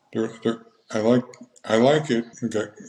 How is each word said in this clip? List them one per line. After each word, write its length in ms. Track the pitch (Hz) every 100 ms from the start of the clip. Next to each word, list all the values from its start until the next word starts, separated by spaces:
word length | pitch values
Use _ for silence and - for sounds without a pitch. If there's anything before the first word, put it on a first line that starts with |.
| _
they're, 180 | 113 113 -
they're, 220 | - - - _ -
I 80 | 110
like, 240 | 110 123 - - - _
I 140 | - 110
like 320 | 131 156 151
it. 140 | 117 117 -
We've 100 | 117
got 260 | 107 107 -